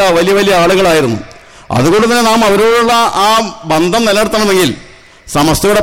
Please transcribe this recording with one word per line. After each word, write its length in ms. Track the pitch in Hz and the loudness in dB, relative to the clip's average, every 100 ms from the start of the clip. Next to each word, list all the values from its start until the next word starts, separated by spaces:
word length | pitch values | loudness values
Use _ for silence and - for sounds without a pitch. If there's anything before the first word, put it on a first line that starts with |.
| 190 170 | 0 0
വലിയ 160 | 180 196 | 0 0
വലിയ 160 | 202 185 | 0 2
ആളുകളായിരുന്നു. 560 | 170 190 185 160 131 110 - - - - - 123 | 2 2 2 0 0 -4 -10 -20 -20 -20 -6 -2
അതുകൊണ്ട് 300 | 147 208 226 | 0 2 2
തന്നെ 140 | 240 226 | 0 2
നാം 100 | 226 214 | 2 2
അവരോടുള്ള 460 | 202 226 233 233 233 226 185 208 | 2 2 2 2 0 0 0 0
ആ 40 | 226 214 - 160 | 0 -2 -8 -4
ബന്ധം 300 | 156 175 226 220 | -2 0 0 0
നിലനിർത്തണമെങ്കിൽ 640 | 196 220 220 208 190 151 - - - - - - 143 | 0 -2 -2 0 0 0 -4 -14 -20 -20 -20 -8 -2
സമസ്തയുടെ 440 | 156 151 196 208 | 0 0 0 0